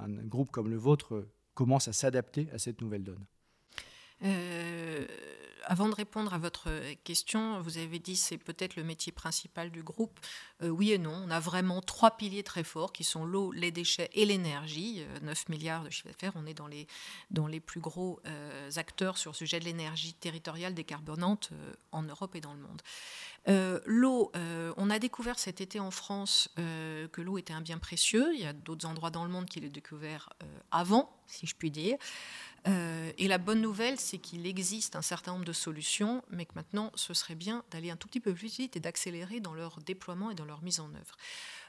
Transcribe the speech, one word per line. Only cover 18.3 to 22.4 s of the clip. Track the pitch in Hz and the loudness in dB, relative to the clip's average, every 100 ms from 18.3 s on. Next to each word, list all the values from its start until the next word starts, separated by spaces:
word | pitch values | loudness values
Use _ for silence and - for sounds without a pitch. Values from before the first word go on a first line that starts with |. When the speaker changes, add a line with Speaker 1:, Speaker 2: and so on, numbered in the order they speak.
| 147 147 139 139 156 | -8 -8 -10 -6 -6
Speaker 2:
acteurs | 156 - 190 185 | -4 0 0 0
sur | 156 | -4
le | - | -4
sujet | 160 170 | -2 -2
de | 170 | -2
l'énergie | 165 156 160 165 | -4 -4 -4 -4
territoriale | - 170 160 165 165 180 | -6 -6 -6 -6 -6 -4
décarbonante, | 170 156 151 156 156 180 208 - | -4 -6 -8 -6 0 2 2 0
euh, | 151 147 - _ | -8 -12 -14 _
en | 156 | -6
Europe | 156 147 190 | -4 -6 -8
et | 175 | -8